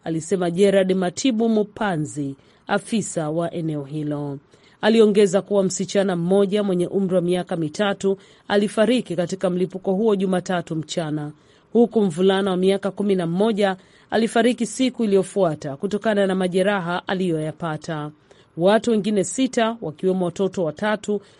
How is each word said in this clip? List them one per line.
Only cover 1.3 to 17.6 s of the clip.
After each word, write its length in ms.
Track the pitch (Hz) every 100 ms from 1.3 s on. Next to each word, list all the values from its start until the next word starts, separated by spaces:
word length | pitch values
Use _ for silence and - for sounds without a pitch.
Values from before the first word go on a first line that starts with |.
| 220 233
Mupanzi, 840 | 220 208 - 214 160 139 135 139 135 _ _ -
afisa 640 | 196 - 220 - 175 151
wa 240 | 165 170
eneo 300 | - 160 147
hilo. 540 | 139 151 147 147 143 139 _ _ _ -
Aliongeza 600 | 214 226 214 202 202 185
kuwa 220 | 185 202
msichana 520 | 190 - 185 202 196 170
mmoja 480 | 175 196 202 208
mwenye 240 | 202 180 175
umri 280 | 196 190 180
wa 60 |
miaka 340 | 175 180 175 175
mitatu 600 | 151 151 202 196 196 190 - - -
alifariki 680 | 208 208 - 214 254 - 170
katika 340 | 170 190 185
mlipuko 440 | 180 185 190 196
huo 220 | 190 226 202
Jumatatu 600 | 190 180 175 180 165 160
mchana, 560 | 160 - 156 151 147 - _ _ _
huku 280 | 226 233 226
mvulana 500 | 196 156 190 190 196
wa 60 | 180
miaka 340 | 190 196 196
kumi 240 | 190 202 190
na 120 | 165
mmoja 500 | 175 220 208 196 185 - _ -
alifariki 560 | 214 226 233 233 240 226
siku 380 | - 262 247
iliyofuata 720 | 220 196 190 202 175 151 147 135
kutokana 500 | 196 202 220 202 196
na 80 | 185
majeraha 720 | 185 185 190 202 170 175 -
aliyoyapata. 1040 | 190 185 156 156 -